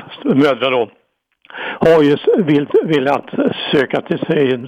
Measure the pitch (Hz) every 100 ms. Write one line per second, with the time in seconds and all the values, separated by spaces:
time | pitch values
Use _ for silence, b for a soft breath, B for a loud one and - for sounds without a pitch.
0 | - - 285 135 147 120 131 127 107 _
1 | _ _ _ _ _ B B B 165 165
2 | 143 147 - 403 156 143 143 427 233 151
3 | 131 135 - - - - - 151 123 139
4 | - 165 - 160 135 127